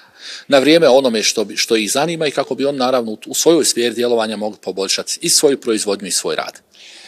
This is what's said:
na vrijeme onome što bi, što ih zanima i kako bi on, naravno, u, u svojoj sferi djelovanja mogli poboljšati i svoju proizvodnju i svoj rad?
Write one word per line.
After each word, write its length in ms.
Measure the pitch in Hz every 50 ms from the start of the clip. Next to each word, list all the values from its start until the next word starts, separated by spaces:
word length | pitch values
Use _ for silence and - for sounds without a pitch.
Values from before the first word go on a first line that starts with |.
| - _ _ - - - - - -
na 120 | - 139 131
vrijeme 280 | 131 147 160 170 160
onome 360 | 127 123 139 135 120 113 107 -
što 220 | - - 113 104
bi, 120 | 101 110
što 180 | - - - 113
ih 160 | 113 107 95
zanima 360 | - 135 151 170 170 160 156
i 40 | 139
kako 240 | - 143 135 - 127
bi 100 | 131 135
on, 100 | 139 143
naravno, 360 | 131 123 127 131 123 117 110
u, 60 | 107 - -
u 60 | - 131
svojoj 320 | - - 156 170 151 113
sferi 300 | - - 120 120 120 107
djelovanja 420 | 117 120 120 120 113 110 110 107
mogli 220 | 104 107 107 101 -
poboljšati 580 | - 95 92 95 95 92 - 95 - - - -
i 80 | 165 170
svoju 320 | - - 160 143 135 -
proizvodnju 460 | - 120 110 101 - 104 98 98 101
i 40 | 90
svoj 240 | - - - 85 78
rad? 260 | - - - - - _ _ _ - - - - - -